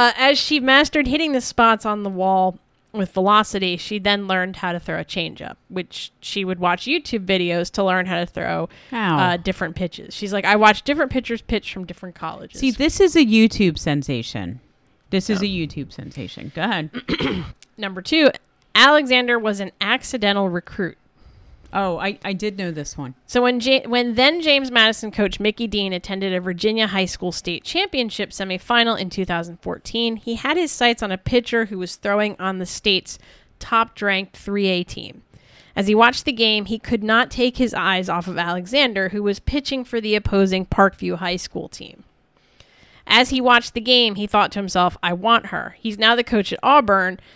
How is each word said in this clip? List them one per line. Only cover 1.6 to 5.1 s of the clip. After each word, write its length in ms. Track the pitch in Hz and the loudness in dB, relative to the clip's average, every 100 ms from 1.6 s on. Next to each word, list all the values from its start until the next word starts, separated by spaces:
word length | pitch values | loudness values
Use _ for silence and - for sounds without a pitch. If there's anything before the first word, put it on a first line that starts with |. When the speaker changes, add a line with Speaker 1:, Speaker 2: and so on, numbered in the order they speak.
| 226 220 220 | 4 4 0
Speaker 1:
on 160 | 208 | -4
the 80 | 202 | -4
wall 480 | 190 185 190 185 180 _ _ _ | -2 0 2 2 -2 _ _ _
with 200 | 220 190 | -6 -4
velocity, 640 | - 190 208 208 202 185 175 | 0 4 4 4 -2 -2 -4
she 220 | - 214 | -6 -4
then 300 | 196 202 196 | 0 0 0
learned 280 | 185 185 185 | -2 -2 -4
how 140 | 185 | -6
to 60 | 175 | -6
throw 220 | - 165 | -6 -8
a 40 | |
changeup, 520 | 160 | -6